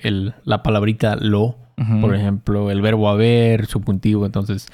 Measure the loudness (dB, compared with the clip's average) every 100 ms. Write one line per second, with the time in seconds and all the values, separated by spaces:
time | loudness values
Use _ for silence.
0 | -4 -2 -4 -6 -4 -2 0 0 0 0
1 | -2 0 0 0 0 -4 -14 -6 -2 2
2 | 2 0 0 -2 -2 -2 0 0 0 2
3 | 2 2 4 4 4 2 -2 -4 -2 -2
4 | 0 0 0 -2 -4 -6 -8